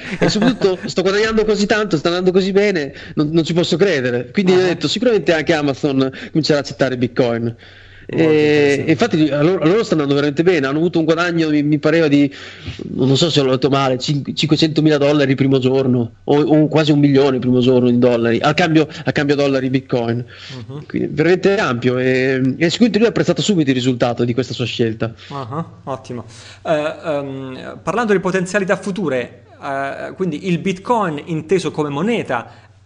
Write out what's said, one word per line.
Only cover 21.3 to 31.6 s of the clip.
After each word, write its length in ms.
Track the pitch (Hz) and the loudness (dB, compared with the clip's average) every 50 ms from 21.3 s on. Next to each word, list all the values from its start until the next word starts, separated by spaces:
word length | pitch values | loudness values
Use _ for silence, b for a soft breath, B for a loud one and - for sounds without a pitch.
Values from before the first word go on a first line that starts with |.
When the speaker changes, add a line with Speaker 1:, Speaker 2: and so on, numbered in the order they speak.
| 185 175 175 190 196 202 | 2 2 2 0 0 2
Speaker 1:
ampio, 400 | 196 147 123 120 113 127 123 127 | 0 -2 -2 0 0 0 0 0
e, 380 | 127 131 127 127 131 135 131 131 131 131 127 - | 0 0 0 2 0 0 0 0 0 -2 -2 0
e 120 | 165 170 | -2 -2
sicuramente 300 | - - 226 240 185 202 | 2 2 0 2 2 2
lui 80 | 226 220 | 2 2
ha 20 | |
apprezzato 320 | - - - - 175 - | 2 0 0 0 0 -2
subito 280 | 143 - 214 170 151 131 | 0 0 0 0 2 0
il 40 | 135 | 0
risultato 480 | 127 120 131 127 120 135 120 117 113 120 | 0 0 0 0 0 0 -2 0 0 -2
di 120 | 123 120 | -2 0
questa 180 | 127 123 - 120 | -2 -4 -4 -4
sua 120 | - 123 | -6 -6
scelta. 460 | 113 - - 120 113 110 113 117 113 117 - - - | -6 -2 -2 -2 -2 -2 -4 -6 -8 -8 -12 -18 -14
Speaker 2:
Ah, 360 | 143 143 135 117 143 156 165 - - - - | -12 -12 -10 -10 -8 -8 -10 -10 -12 -18 -12
ottimo. 400 | - 135 127 - - 127 120 104 B B B B B B B - | -10 -10 -10 -10 -12 -14 -14 -14 B B B B B B B -4
Eh, 300 | - 165 151 147 156 160 - - | -2 -2 -2 -2 -4 -6 -8 -6
ehm, 760 | 170 147 143 143 139 135 135 135 131 131 127 117 127 127 123 | -6 -4 -4 -4 -6 -10 -10 -10 -12 -12 -14 -14 -14 -14 -12
parlando 320 | - 160 165 220 247 208 208 | -8 -6 -4 -2 0 2 0
di 60 | 185 | 0
potenzialità 560 | 180 185 180 190 180 180 - 208 196 180 202 | 0 0 -2 -2 -2 -2 -2 -2 0 0 -2
future, 720 | 185 - 208 185 196 196 147 131 127 120 - - - - - - - - | -4 -4 -6 -6 -4 -4 -2 -2 -2 -4 -6 -10 -20 -20 -20 -20 -14 -10
eh, 500 | 147 139 135 139 139 - - - 143 - | -8 -6 -6 -6 -6 -8 -10 -12 -12 -8
quindi 320 | - 185 180 151 - 185 185 | -6 -6 -4 -4 -6 -4 -4
il 120 | 175 156 | -4 -2
Bitcoin 600 | - 196 190 185 - - 247 226 208 175 151 143 - | -2 -4 -6 -4 -2 -2 -2 0 0 -2 -4 -6 -8
inteso 460 | - 170 156 - - 196 180 | -6 -6 -6 -2 0 0 0